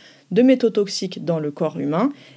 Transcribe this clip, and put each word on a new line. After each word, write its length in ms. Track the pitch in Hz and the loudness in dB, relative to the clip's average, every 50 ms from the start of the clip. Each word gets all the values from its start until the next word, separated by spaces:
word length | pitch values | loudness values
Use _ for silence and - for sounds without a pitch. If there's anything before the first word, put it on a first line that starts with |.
| - - - _ _ - | -20 -20 -20 _ _ -2
de 140 | 180 214 247 | 2 4 6
métaux 260 | 262 262 254 240 226 | 6 6 4 2 0
toxiques 560 | - 214 202 202 - - 202 185 - - - | 0 0 -2 -2 -4 -6 -8 -8 -8 -8 -4
dans 140 | 175 170 160 | -4 -4 -2
le 100 | 151 147 | -4 -6
corps 300 | 147 - 170 151 147 151 | -4 -4 -4 -4 -4 -4
humain 320 | 139 143 151 175 233 285 277 - - - - | -4 -2 0 0 0 -2 -2 -6 -14 -20 -20